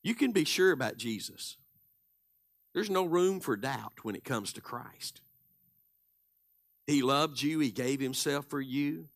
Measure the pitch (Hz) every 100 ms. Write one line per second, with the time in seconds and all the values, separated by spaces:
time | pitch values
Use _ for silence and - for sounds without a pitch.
0 | 185 233 269 196 156 - 185 143 120 -
1 | 120 107 - - - - _ _ _ _
2 | _ _ _ _ _ _ _ 175 202 185
3 | 180 175 185 190 - 104 131 127 107 -
4 | 110 98 - 120 98 - - 120 - -
5 | - - _ _ _ _ _ _ _ _
6 | _ _ _ _ _ _ _ _ - 147
7 | 131 139 156 127 143 160 139 101 127 135
8 | 131 131 151 143 - 143 135 131 143 160
9 | 160